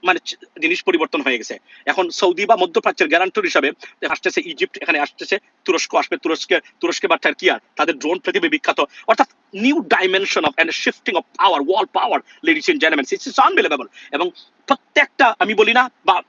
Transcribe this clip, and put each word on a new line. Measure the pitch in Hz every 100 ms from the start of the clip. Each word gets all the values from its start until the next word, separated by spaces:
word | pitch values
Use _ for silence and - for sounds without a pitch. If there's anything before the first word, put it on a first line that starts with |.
মানে | 180 175 -
চি-, | - - -
জিনিস | 156 180
পরিবর্তন | - 175 156 160
হয়ে | 143 123
গেছে। | 110 107 _ - -
এখন | 143 180
সৌদি | - 190 175 202
বা | 220
মধ্যপ্রাচ্যের | 180 170 214 - 165
গ্যারান্টর | 165 190 -
হিসাবে | 185 160 139 160 - _ 151
আসতেছে | 151 190 - 170
ইজিপ্ট, | 143 185 -
এখানে | 151 156
আসতেছে | 143 _ 151 240 _ _ -
তুরস্ক | 165 - 165
আসবে, | 143 156
তুরস্কে, | 165 160 - 175 - _
তুরস্কে | 170 156 190
বা | -
টার্কি | 165 143 185
আর | 113 _ -
তাদের | 151 151
ড্রোন | 151 180
পৃথিবী | - 185 165
বিখ্যাত। | 156 - 165 147 - -
অর্থাৎ | 226 180 _ _ 190
new | 233 302 208 202
dimension | 190 190 196 - 160
of | 139
and | 165 156
shifting | - - - 185
of | - -
power, | 185 160 143
world | 190 196 185
power, | 190 175 - - 156
ladies | 156 147
and | 160
gentlemen, | 156 156 135
this | - -
is | - 269
unbelievable। | 381 180 147 - - -
এবং | 143 175 - - _ -
প্রত্যেকটা | 170 _ - 277 _ 262 220
আমি | 202
বলি | 214 220
না | 233 254 _ -
বা | 180